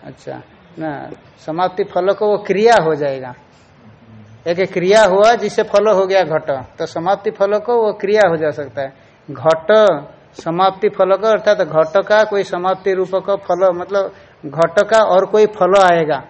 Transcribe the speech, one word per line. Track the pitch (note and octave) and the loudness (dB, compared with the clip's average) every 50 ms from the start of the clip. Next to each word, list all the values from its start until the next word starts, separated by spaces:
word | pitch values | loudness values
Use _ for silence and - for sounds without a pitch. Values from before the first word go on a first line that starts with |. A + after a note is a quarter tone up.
| - | -20
अच्छा, | D3 C3 _ - - C3+ B2+ A#2+ _ _ _ _ _ - - | -20 -20 _ -16 -16 -16 -16 -16 _ _ _ _ _ -16 -12
ना, | D#3+ D#3 C#3+ C3+ C3+ C3 - - _ - _ _ - | -10 -10 -10 -10 -12 -16 -18 -20 _ -20 _ _ -12
समाप्ति | - D#3 E3+ F3+ F#3 F#3 - G3 | -10 -6 -4 -4 -4 -2 -4 -6
फल | G3 - F3+ F3+ F#3+ G3 | -4 -2 -2 0 0 0
को | - G#3+ G#3 | 0 0 -2
वो | G#3 F#3 | -2 -2
क्रिया | G#3 - F#3+ F#3+ G#3+ A#3 A#3 G#3 E3 | -2 -4 -2 2 4 4 4 4 4
हो | D#3+ D#3 | 2 -2
जाएगा, | C#3+ D3 C#3+ C3+ C3+ B2+ B2+ B2 - _ _ _ _ _ _ _ _ _ G#2+ A2 _ _ _ - - - - - - _ E3 | -2 -2 -4 -6 -6 -10 -14 -16 -18 _ _ _ _ _ _ _ _ _ -20 -20 _ _ _ -20 -20 -20 -20 -20 -12 _ -6
एक | F3 F3 F#3+ F3+ - | -2 -2 -2 -2 -2
क्रिया | F#3 E3+ F#3 G3+ A3 A3 | -2 0 4 4 4 4
हुआ | F#3+ F3+ G3 G#3 A3+ A#3+ | 4 4 4 4 4 4
जिससे | A3 G3 G#3 G3+ - G#3+ | 2 0 -4 -2 -2 -4
फल | A3 - G3+ G3+ A3 | 2 2 2 2 4
हो | G#3 F#3 G3 F#3 | 2 2 2 2
गया | F#3+ F#3+ | 2 0
घट, | F3+ D#3 D#3+ D#3 D3+ - C#3 C3 - - _ _ | 0 0 -2 -4 -4 -4 -6 -6 -8 -14 _ _
तो | E3 | -10
समाप्ति | D#3 - F3 E3 F3+ G3+ G3 G3 G#3+ | -8 -8 -6 -2 -2 -2 -2 -2 -8
फल | G3 - G3 G3+ G#3 G#3 | -2 -2 -2 0 0 -2
को | G#3 A#3 A#3+ | -2 -2 -2
वो | A#3 A3+ G#3+ F#3+ | 0 0 -2 -2
क्रिया | - - F#3+ G#3 G#3+ G#3 F3+ | -4 -4 -2 2 2 2 2
हो | E3 D#3+ | 2 0
जा | D#3+ D3+ | -2 -4
सकता | C#3+ - D3 C3 A2+ C#3 | -4 -6 -10 -10 -8 -10
है। | C#3 C3+ - _ _ _ _ _ _ - | -10 -10 -10 _ _ _ _ _ _ -16
घट | C#3 B2 A#2+ D#3+ D#3+ D#3+ - - G#3+ A3 G#3+ G3+ E3+ D3 C#3+ - - - _ _ _ | -14 -2 0 0 0 0 2 2 4 4 4 4 2 0 -6 -14 -20 -20 _ _ _
समाप्ति | - - E3+ E3 F3 F#3+ F#3+ F#3+ F#3+ - G#3 | -12 -10 -6 -2 0 0 0 0 0 -4 -4
फल | - - F#3+ F#3 F#3+ | 0 0 0 0 0
का | F#3+ G3+ A3 | 0 2 0
अर्थात | A3 G3 G#3+ G#3 G#3 F#3 | 0 0 2 0 0 0
घट | F#3 D3+ D3 D#3 D#3 - - G3 F#3+ - | 0 -2 0 0 0 2 0 -2 0 2
का | G#3 G#3+ G#3+ | 2 2 2
कोई | G#3+ G3+ G3+ F#3 | 2 0 -4 -4
समाप्ति | - F#3+ F3 F3 F#3 F#3+ F#3 F#3 G3+ F#3+ | -4 -6 -4 -2 -4 -4 -2 -2 -4 -2
रूप | F#3 F#3 E3+ F#3 | -2 -4 -4 -4
का | F#3+ F#3 G3 G3 | -6 -2 -2 -4
फल, | F#3+ G3 - F3+ F3 F#3+ F#3+ F3 | -4 -2 -4 -2 2 2 0 0
मतलब | F3 F3+ E3+ G3 G3+ G3 F#3+ - - - _ _ _ - | 0 -6 -4 -4 -4 -4 -4 -8 -14 -20 _ _ _ -16
घट | D3 C#3 D3 E3 E3 E3 G3+ G#3 G#3 | -12 -2 -2 -2 0 2 0 0 2
का | A3 A3 G#3+ | 2 2 2
और | G3 F3+ F#3 G3 | 4 2 2 2
कोई | F#3+ G3+ G#3+ G#3+ | 2 2 2 2
फल | G#3 G#3 - F#3 F3+ F#3+ G3+ | 2 2 0 0 2 4 4
आएगा | F#3+ F3+ F3 E3+ D#3+ D3+ D3+ C3 B2+ | 4 4 4 2 0 -2 -4 -6 -6